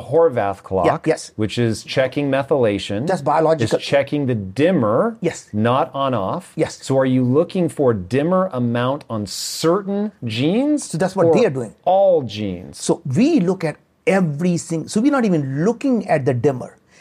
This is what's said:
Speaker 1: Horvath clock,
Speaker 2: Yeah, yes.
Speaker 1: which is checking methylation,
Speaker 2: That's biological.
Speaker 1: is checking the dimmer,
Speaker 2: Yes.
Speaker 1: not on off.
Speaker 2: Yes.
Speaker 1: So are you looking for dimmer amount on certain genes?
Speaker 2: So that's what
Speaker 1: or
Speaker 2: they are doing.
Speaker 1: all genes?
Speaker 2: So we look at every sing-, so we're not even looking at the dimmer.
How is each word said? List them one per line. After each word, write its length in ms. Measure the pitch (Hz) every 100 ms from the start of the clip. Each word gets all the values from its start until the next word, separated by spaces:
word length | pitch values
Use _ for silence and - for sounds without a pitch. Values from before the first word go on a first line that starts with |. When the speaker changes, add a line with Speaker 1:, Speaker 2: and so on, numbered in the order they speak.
| 104
Speaker 1:
Horvath 500 | 156 165 117 101 95
clock, 220 | - 92
Speaker 2:
Yeah, 120 | - 151
yes. 260 | 156 - - -
Speaker 1:
which 200 | 107 120
is 260 | 117 104
checking 460 | - 135 131 147 143
methylation, 800 | 135 127 147 113 98 - 101 160
Speaker 2:
That's 140 | 170
biological. 560 | 139 156 160 160 113 -
Speaker 1:
is 60 |
checking 400 | - 143 135 147
the 100 | 131
dimmer, 800 | 110 95 110 165 170 104 127 226 226
Speaker 2:
Yes. 260 | 170 - -
Speaker 1:
not 360 | 104 113 135 -
on 200 | 139 135
off. 380 | 113 95 160 - 156
Speaker 2:
Yes. 160 | - -
Speaker 1:
So 160 | - 135
are 80 |
you 180 | 131 127
looking 460 | 123 139 175 185 160
for 240 | - 131
dimmer 560 | 104 90 131 165 185 185
amount 540 | 127 120 120 123 143 -
on 160 | 110
certain 840 | 98 - - - 160 196 196 202 208 -
genes? 580 | 117 110 151 220 294 294 -
Speaker 2:
So 80 | 160
that's 180 | 180
what 120 | 190 165
Speaker 1:
or 60 |
Speaker 2:
they 120 | 175
are 100 | 214 131
doing. 140 | 107 -
Speaker 1:
all 380 | 170 190 196 165
genes? 500 | 117 107 101 87 71 - -
Speaker 2:
So 140 | -
we 340 | 139 135 285 294
look 240 | 175 190
at 140 | 156 - _ _
every 520 | - 190 165 143 180 170
sing-, 300 | - 165 120
so 120 | 208
we're 100 | 285 269
not 60 |
even 380 | 220 160 135 139
looking 420 | 196 233 277 240 -
at 160 | 156
the 80 | 123
dimmer. 380 | 120 147 123 - - _ _